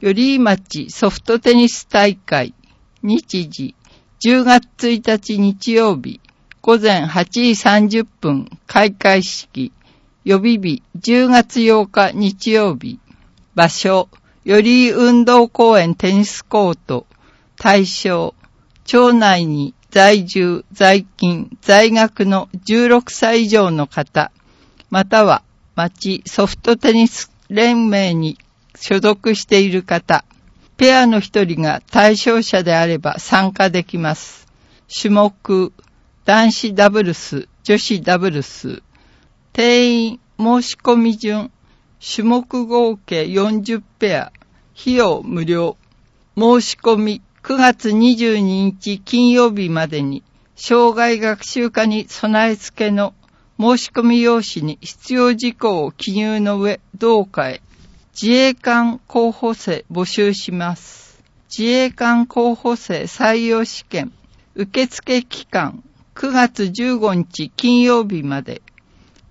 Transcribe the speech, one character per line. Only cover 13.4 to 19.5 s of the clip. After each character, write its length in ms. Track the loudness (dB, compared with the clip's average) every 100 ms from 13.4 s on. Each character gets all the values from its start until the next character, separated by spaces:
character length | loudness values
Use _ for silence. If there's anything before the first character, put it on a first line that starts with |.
| _ 0
場 140 | 0
所、 400 | 0 0 0 -2 _ _ _
寄 180 | 2 2
居 300 | 4 4 4
運 320 | 2 4 4
動 240 | 4 4 4
公 320 | 2 4 4
園 160 | 2 -2
テ 180 | 0
ニ 120 | 0 0
ス 180 | -6
コ 280 | -4 0 0
ー 40 | -2
ト。 320 | -6 -8 -10 _ _ _ _ -2
対 280 | 2 2 2
象、 500 | -4 -4 -4 -4 -10 _ _ _ _
町 300 | 0 4 4
内 320 | 4 4 2
に 280 | 0